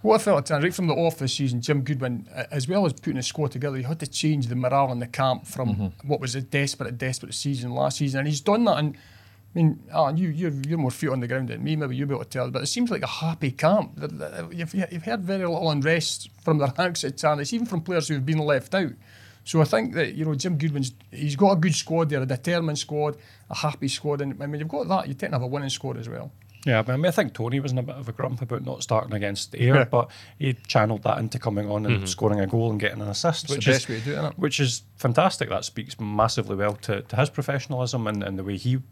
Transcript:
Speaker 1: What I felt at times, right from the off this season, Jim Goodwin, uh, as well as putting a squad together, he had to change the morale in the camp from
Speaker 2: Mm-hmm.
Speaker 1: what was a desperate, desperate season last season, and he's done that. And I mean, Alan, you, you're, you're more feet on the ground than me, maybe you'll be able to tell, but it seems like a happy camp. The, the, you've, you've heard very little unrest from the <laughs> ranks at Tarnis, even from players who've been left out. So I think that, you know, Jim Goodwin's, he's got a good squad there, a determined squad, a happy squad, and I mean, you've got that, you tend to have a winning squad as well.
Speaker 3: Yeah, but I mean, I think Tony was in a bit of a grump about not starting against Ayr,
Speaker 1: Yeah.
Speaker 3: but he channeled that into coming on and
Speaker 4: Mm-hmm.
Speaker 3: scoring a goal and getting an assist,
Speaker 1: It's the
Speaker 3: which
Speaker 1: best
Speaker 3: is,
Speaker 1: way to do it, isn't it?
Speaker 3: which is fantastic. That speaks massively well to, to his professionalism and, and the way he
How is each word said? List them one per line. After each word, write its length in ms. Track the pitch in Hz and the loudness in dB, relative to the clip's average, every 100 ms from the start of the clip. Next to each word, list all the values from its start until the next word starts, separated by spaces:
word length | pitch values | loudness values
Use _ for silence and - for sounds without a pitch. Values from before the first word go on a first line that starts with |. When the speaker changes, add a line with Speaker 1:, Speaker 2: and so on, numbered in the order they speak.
Speaker 1:
What 180 | 214 214 | 6 4
I 40 | |
felt 140 | 208 160 | 6 2
at 80 | 139 | 4
times, 180 | 151 | 2
right 100 | 165 | 2
from 140 | 185 175 | 2 0
the 60 | |
off 240 | 156 165 165 | 4 2 2
this 140 | 135 | -4
season, 260 | - 135 120 | 0 0 0
Jim 220 | 120 147 | 0 0
Goodwin, 460 | 127 139 127 120 - | 0 -2 -2 -4 -6
uh, 80 | - 123 | -8 -6
as 160 | 147 131 | -4 0
well 180 | 190 180 | 2 2
as 60 | |
putting 260 | 127 - 135 | 0 -4 -4
a 40 | |
squad 300 | 123 - 143 | -4 -2 -2
together, 240 | 127 143 131 | -2 -4 -4
he 80 | |
had 160 | 127 160 | -4 -6
to 60 | 147 | -6
change 400 | - 156 151 120 | -2 2 2 0
the 80 | 123 | 0
morale 340 | 127 139 135 | 2 2 2
in 80 | 120 | 0
the 80 | 120 | -6
camp 400 | - 135 123 - | 0 0 0 -4
from 220 | - 123 101 | -2 0 0
Speaker 2:
Mm-hmm. 320 | 98 - 139 | -2 -6 -4
Speaker 1:
what 100 | 151 | -2
was 140 | 131 | -2
a 60 | 131 | -6
desperate, 580 | 127 143 139 - - 120 | -2 0 0 -4 -8 -4
desperate 360 | 131 127 - | -4 -6 -8
season 360 | - 143 135 123 | -6 -4 -4 -4
last 260 | 123 139 - | -2 -2 0
season, 200 | 143 135 | -2 0
and 80 | 147 | -2
he's 120 | 147 | -2
done 240 | - 214 | 2 4
that. 140 | 233 160 | 4 2
And 180 | 151 143 | 0 -4
I 20 | - - - - - | -18 -20 -20 -20 -8
mean, 260 | 170 160 - - | 2 2 2 -4
Alan, 240 | 160 143 156 | 2 2 2
you, 140 | 180 | 0
you're, 200 | 151 180 139 139 | 0 -2 -2 -4
you're 100 | 165 | 0
more 120 | 131 | -2
feet 200 | - 151 | 0 -2
on 100 | 131 | -2
the 80 | 120 | -2
ground 220 | 127 127 | -2 -2
than 120 | 113 | -4
me, 140 | 135 156 | -2 -2
maybe 180 | 143 | -2
you'll 140 | 127 143 | -2 -2
be 60 | |
able 100 | 135 | -4
to 60 | - | -4
tell, 200 | 131 127 | -4 -4
but 120 | 127 | -4
it 40 | 139 | -4
seems 240 | 240 240 | -2 0
like 120 | 175 | 0
a 20 | 131 | -4
happy 460 | - 160 160 139 | -4 -4 -2 -2
camp. 400 | - 156 208 156 | 2 4 4 2
The, 140 | - 143 | -6 -8
the, 400 | 156 151 - - | -8 -10 -8 -8
you've, 220 | 170 165 | -6 -4
you've 300 | 190 180 175 | -2 -4 -4
heard 160 | 214 226 | -4 -4
very 240 | 175 196 180 | -2 -2 0
little 240 | 170 165 | 0 2
unrest 600 | 147 139 165 156 - - - | 2 4 2 0 -6 -10 -4
from 160 | - 151 | 2 4
the 80 | 139 | 4
<laughs> 120 | - | 2
ranks 260 | 180 170 | 0 0
at 120 | 139 135 | -4 0
Tarnis, 360 | 151 147 147 | 2 2 0
even 140 | 233 233 | -2 -2
from 140 | 175 | -2
players 260 | 160 175 - | 0 -2 0
who've 180 | 147 131 | -2 2
been 120 | 156 | 0
left 360 | 151 139 - | 4 2 2
out. 160 | 190 165 117 - - - - | 0 0 -4 -20 -20 -20 -18
So 160 | - 160 | -2 4
I 40 | |
think 300 | 151 220 226 | 4 4 2
that, 200 | 107 139 | -2 -2
you 100 | 117 | -2
know, 100 | 156 | -2
Jim 240 | 143 185 156 | -2 0 0
Goodwin's, 360 | 160 143 127 - - | 0 0 -4 -6 -18
he's 240 | - 147 139 | -6 -4 4
got 160 | 202 | 6
a 40 | 190 | 6
good 160 | 180 151 | 4 2
squad 320 | - 165 160 | 0 0 2
there, 120 | 143 | 0
a 40 | 131 | 0
determined 540 | 127 170 175 165 147 | -2 0 0 0 -4
squad, 380 | - 151 151 147 - - - | -4 -2 -2 -4 -16 -20 -12
a 40 | |
happy 320 | - 151 139 135 | -4 -4 -2 -4
squad, 340 | - 147 143 | -2 -2 -2
and 220 | 139 - | -2 -4
I 40 | 143 | -6
mean, 120 | 147 | -6
you've 100 | 156 | -4
got 200 | 285 214 | -4 0
that, 180 | 185 - | 0 -2
you 80 | |
tend 160 | 131 196 | -6 -2
to 60 | 135 | -2
have 60 | |
a 20 | 123 | -2
winning 240 | 143 139 | -4 -4
squad 260 | - 131 120 | -4 -6 -8
as 120 | 117 | -8
well. 240 | 117 135 - - - | -10 -12 -16 -20 -4
Speaker 3:
Yeah, 160 | - 113 | 4 4
but 100 | 107 | 4
I 40 | 131 | 2
mean, 100 | 175 | 2
I 40 | |
think 240 | 165 147 | 4 0
Tony 240 | - 117 139 | 0 -2 0
was 140 | 139 | 0
in 60 | 127 | -2
a 40 | |
bit 140 | 123 127 | -2 -8
of 120 | 117 | -10
a 40 | |
grump 280 | - 131 127 | -6 -4 -4
about 240 | 123 123 | -4 -4
not 200 | 131 - | -6 -8
starting 280 | - 110 117 | 2 2 2
against 380 | 110 101 101 - - | -2 -2 -4 -6 4
Ayr, 180 | 120 | 8
Speaker 1:
Yeah. 100 | 139 | 8
Speaker 3:
but 240 | 120 123 117 - - - | 8 2 0 -6 -20 -4
he 140 | 135 120 - | -2 -2 0
channeled 340 | 117 110 107 | 2 4 2
that 160 | 107 113 | 0 0
into 220 | 110 123 | -2 -2
coming 280 | 117 104 104 | -2 -2 -2
on 160 | 104 107 | -2 2
and 100 | 110 | 0
Speaker 4:
Mm-hmm. 80 | 95 | 0
Speaker 3:
scoring 320 | 90 110 104 | 0 2 2
a 80 | 98 | 2
goal 240 | 117 117 | 2 2
and 80 | 107 | 0
getting 240 | 104 101 | -2 -2
an 60 | 104 | -6
assist, 380 | 101 170 160 143 | 0 0 0 -4
Speaker 1:
It's 40 | |
the 40 | 139 | 0
Speaker 3:
which 100 | 107 | 4
Speaker 1:
best 140 | 131 | 2
Speaker 3:
is, 80 | - | 2
Speaker 1:
way 100 | 113 | -6
to 60 | |
do 60 | 117 | -4
it, 20 | 147 | -4
isn't 60 | 156 | -4
it? 120 | - | -2
Speaker 3:
which 220 | 156 - | -2 2
is 240 | 131 120 - | 0 0 -10
fantastic. 540 | - 131 117 180 - - | -2 2 4 4 2 -2
That 160 | 92 | -2
speaks 340 | - - 110 - | -4 -10 -10 -8
massively 560 | 104 104 113 - 101 | -4 2 2 2 -2
well 200 | 98 104 104 | 0 0 -2
to, 200 | - 101 | -4 -4
to 140 | 104 107 | -2 0
his 140 | 151 | 0
professionalism 760 | - 135 139 - 127 123 127 110 | 0 -4 -4 -4 -4 -2 -2 -2
and, 160 | 104 | -2
and 160 | 101 95 | -4 -4
the 60 | |
way 120 | 98 98 | -4 -4
he 200 | 123 131 127 | 0 -2 -2